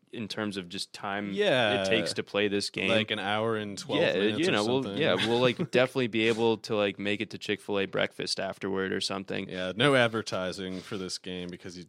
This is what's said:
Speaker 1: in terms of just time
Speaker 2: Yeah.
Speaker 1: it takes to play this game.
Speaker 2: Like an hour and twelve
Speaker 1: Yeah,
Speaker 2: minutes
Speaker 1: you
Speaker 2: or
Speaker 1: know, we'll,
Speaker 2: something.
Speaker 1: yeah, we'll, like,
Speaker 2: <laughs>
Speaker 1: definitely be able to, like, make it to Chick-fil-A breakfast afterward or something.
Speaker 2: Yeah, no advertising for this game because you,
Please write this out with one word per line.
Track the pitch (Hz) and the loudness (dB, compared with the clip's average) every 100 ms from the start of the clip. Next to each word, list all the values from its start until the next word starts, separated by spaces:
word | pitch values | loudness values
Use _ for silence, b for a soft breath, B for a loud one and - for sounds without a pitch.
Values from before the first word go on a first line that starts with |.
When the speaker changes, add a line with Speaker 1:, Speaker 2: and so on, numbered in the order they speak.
| _ | _
Speaker 1:
in | - 104 | -10 -8
terms | - 107 98 | -4 -4 -4
of | 87 | -8
just | 95 - | -10 -10
time | - 104 101 104 | -8 -6 -4 -4
Speaker 2:
Yeah. | 196 208 135 113 101 | 0 2 4 4 2
Speaker 1:
it | 95 | 2
takes | - 82 | 2 0
to | - | -4
play | - 101 104 | -2 0 2
this | 101 - | 0 -2
game. | - 95 | -2 0
Speaker 2:
Like | 113 107 | 2 0
an | 107 | -2
hour | 95 107 113 110 | -2 0 0 -2
and | 104 95 | -4 -8
twelve | - 104 | -4 0
Speaker 1:
Yeah, | 151 | 2
Speaker 2:
minutes | 82 104 107 | 2 2 2
Speaker 1:
you | 180 | 2
Speaker 2:
or | |
Speaker 1:
know, | 110 | 2
we'll, | 107 131 | 2 2
Speaker 2:
something. | 127 98 | 0 0
Speaker 1:
yeah, | 156 92 | 2 2
we'll, | 107 117 | 2 4
like, | 127 113 | 4 2
Speaker 2:
<laughs> | 170 | 2
Speaker 1:
definitely | 123 127 135 123 | 2 2 2 0
be | 110 110 | 2 4
able | 113 117 110 | 4 4 2
to, | - | 0
like, | 107 104 95 | 0 0 0
make | 101 104 | -2 -2
it | 104 | -4
to | 98 | -6
Chick-fil-A | - 101 - 101 | -4 -4 -2 -2
breakfast | 95 101 98 - 90 - | 0 0 -2 -2 -4 -2
afterward | 95 92 98 95 95 | -4 -4 -4 -2 -2
or | 98 | -2
something. | - 98 98 101 98 | -4 -6 -6 -6 -6
Speaker 2:
Yeah, | 92 92 92 | -4 -4 2
no | 143 | 4
advertising | 135 117 110 101 101 92 92 92 92 | 6 4 2 -2 -4 -4 -4 -6 -8
for | 85 104 | -8 -8
this | 92 - | -6 -8
game | 95 90 90 | -8 -8 -8
because | 87 98 | -10 -12
you, | 87 | -14